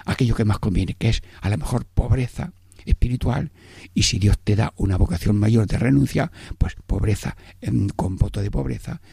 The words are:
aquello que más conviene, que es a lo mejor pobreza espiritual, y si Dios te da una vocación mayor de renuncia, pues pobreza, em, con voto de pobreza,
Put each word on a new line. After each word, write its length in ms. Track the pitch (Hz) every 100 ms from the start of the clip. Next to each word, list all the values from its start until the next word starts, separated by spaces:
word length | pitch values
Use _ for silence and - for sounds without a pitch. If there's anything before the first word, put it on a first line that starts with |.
aquello 300 | - 92 120
que 100 | 110
más 140 | 107 -
conviene, 360 | - 90 90
que 140 | - 113
es 120 | - - -
a 80 | 95
lo 80 | 107
mejor 280 | - 123
pobreza 680 | - - 120 127 123 - - - - -
espiritual, 640 | - - 123 123 131 135 160 - - - -
y 100 | -
si 160 | - 104
Dios 180 | 101 -
te 120 | -
da 180 | 98 98
una 220 | - 104 90
vocación 400 | 87 85 110 104
mayor 300 | 104 117 101
de 100 | 101
renuncia, 540 | 120 139 135 156 - - - -
pues 180 | - - -
pobreza, 480 | 95 104 101 98 - - -
em, 280 | 107 117 101
con 280 | - 185 95
voto 240 | - 104
de 100 | 95
pobreza, 500 | - 131 117 - 170 -